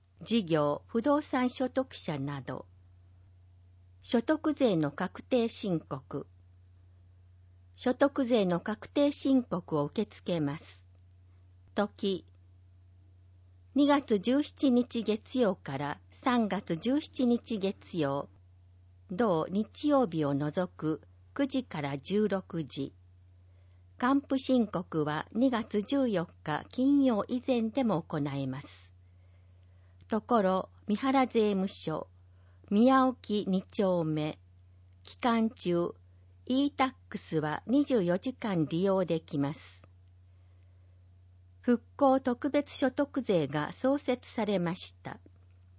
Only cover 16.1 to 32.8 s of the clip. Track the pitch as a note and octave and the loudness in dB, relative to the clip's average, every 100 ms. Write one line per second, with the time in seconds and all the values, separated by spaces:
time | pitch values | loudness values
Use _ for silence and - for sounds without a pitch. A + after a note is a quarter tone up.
16.1 | - C4 A#3+ G#3 F#3+ - E3 A3+ C#4+ - | -6 0 2 0 -2 -4 -4 0 -2 -2
17.1 | - B3 A#3+ - A3 F#3+ - - E3+ C#3 | -2 0 0 -2 -4 -4 -6 -8 -2 -2
18.1 | C#3+ C#3 - - - - - - - - | -2 -6 -16 -20 -20 -20 -20 -20 -20 -8
19.1 | F3+ A3+ D#3+ - F#3+ G#3+ - D4 C#4 A3 | 0 2 2 0 -2 -4 -4 2 2 2
20.1 | E3 C#3+ C#3 D3 F#3 F#3 - D#3 D#3 - | 0 0 0 -2 -2 -4 -4 -4 -4 -8
21.1 | - - - C#4 C4 B3+ D#3+ C#3 C#3 - | -20 -10 -4 -2 -2 -6 -6 -6 -6 -2
22.1 | G3+ G#3 F#3+ - E3+ C#3 - C3+ - - | 0 0 -2 -4 -8 -8 -8 -10 -12 -20
23.1 | - - - - - - - - - B3 | -20 -20 -20 -20 -20 -20 -20 -20 -4 0
24.1 | C#4 - C4+ C4 B3+ G#3+ F3 - D#3+ D3 | 2 0 -2 2 2 2 -4 -4 -2 -2
25.1 | D3+ - A3 C4+ A3+ A3+ G#3 G3+ C#4 B3+ | -4 -4 0 0 0 -2 -4 0 0 0
26.1 | F#3 E3+ - - D3 - - C4 C#4+ C4 | 0 -4 -8 -6 -4 -4 0 4 4 4
27.1 | G#3 - B3 - A#3+ A3 C4+ A#3 E3 - | 2 -2 -4 -2 0 0 0 0 0 -2
28.1 | D#3 C#3+ C#3 C3+ C3 - - - - - | -4 -2 -2 -4 -6 -12 -20 -20 -20 -20
29.1 | - - - - - - - - - - | -20 -20 -20 -20 -20 -20 -20 -20 -20 -6
30.1 | G#3+ - A#3+ F#3 F#3 - - - G#3 C4+ | -4 2 2 4 0 -4 -10 -4 -2 2
31.1 | C4+ B3+ A#3 G#3+ F#3+ G3 - - D#3 - | 2 2 2 2 2 -2 -4 -6 -6 -8
32.1 | - - - - - - G3+ | -18 -20 -20 -20 -20 -2 4